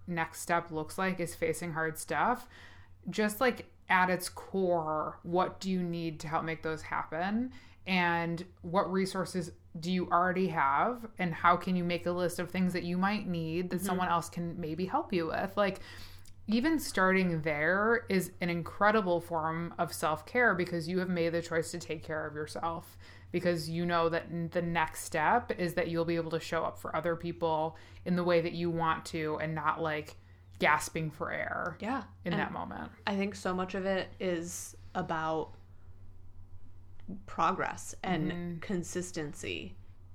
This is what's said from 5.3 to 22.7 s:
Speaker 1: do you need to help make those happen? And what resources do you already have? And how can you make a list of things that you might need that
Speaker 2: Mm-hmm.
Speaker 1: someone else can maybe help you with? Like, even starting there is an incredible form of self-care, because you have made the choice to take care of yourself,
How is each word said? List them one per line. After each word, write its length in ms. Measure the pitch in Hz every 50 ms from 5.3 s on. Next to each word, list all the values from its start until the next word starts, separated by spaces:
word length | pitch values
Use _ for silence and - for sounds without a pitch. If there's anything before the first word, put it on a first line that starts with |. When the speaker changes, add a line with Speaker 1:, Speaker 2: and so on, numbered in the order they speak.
| 170 185 180 - - -
Speaker 1:
do 100 | 190 190
you 140 | 185 180 175
need 360 | 170 170 170 165 165 156 151
to 60 | -
help 160 | 151 160 160 151
make 180 | 160 160 160 -
those 180 | 160 156 156
happen? 680 | - - - 151 151 - 156 160 180 196 214 233 254 254 - - - - - - -
And 580 | 185 185 180 175 170 170 170 170 165 170 165 180 - - -
what 280 | - 175 165 202 208 170
resources 600 | 185 190 190 185 - 190 170 - - 180 165 165 - - - - - 170
do 100 | 156 180
you 180 | 185 180 175 -
already 380 | 175 170 180 185 175 185 190
have? 580 | 170 160 165 139 139 139 147 180 226 247 240 226 - - -
And 140 | 185 170 160
how 240 | - - 175 180
can 180 | 175 - 190 185
you 80 | 180 175
make 220 | 175 175 170 -
a 60 | 175
list 280 | 175 180 180 165 170 -
of 100 | 175 170
things 220 | - 185 185 180 180
that 100 | 175 170
you 140 | 170 175
might 300 | 180 185 196 208 208 196
need 420 | 180 175 170 160 160 160 175 185 180
that 80 | 185
Speaker 2:
Mm-hmm. 80 | 175 190
Speaker 1:
someone 220 | 196 180 180 180
else 220 | 170 170 170 156 -
can 300 | - 175 170 170 156 180
maybe 260 | 170 156 160 170 185
help 260 | 185 - 294 - -
you 160 | 196 170 165
with? 240 | 160 - - 196 190 -
Like, 240 | 208 202 196 190 - - - - - - - - - - - - - -
even 320 | - 220 240 262 330 320 285
starting 600 | - - - 202 185 185 185 190 185 175 165 160
there 640 | 147 160 147 147 156 165 185 202 208 226 233 233 233
is 240 | - 196 185 175 180 - -
an 100 | 180 175
incredible 680 | 170 170 165 - - - 202 208 214 220 190 180 175 165
form 540 | 170 - 165 160 156 160 160 165 170 170 -
of 160 | - 175 156 -
self-care, 600 | - 170 151 156 151 - - - 247 240 220 185
because 320 | 170 175 165 170 170 151
you 120 | 160 185 180
have 100 | 180 185
made 200 | 180 170 165 165 165
the 80 | 170
choice 300 | 165 - 165 165 160 -
to 80 | - 170
take 240 | - - 156 156 -
care 220 | 160 156 156 156
of 100 | 151 147
yourself, 600 | 151 151 147 - 160 - 170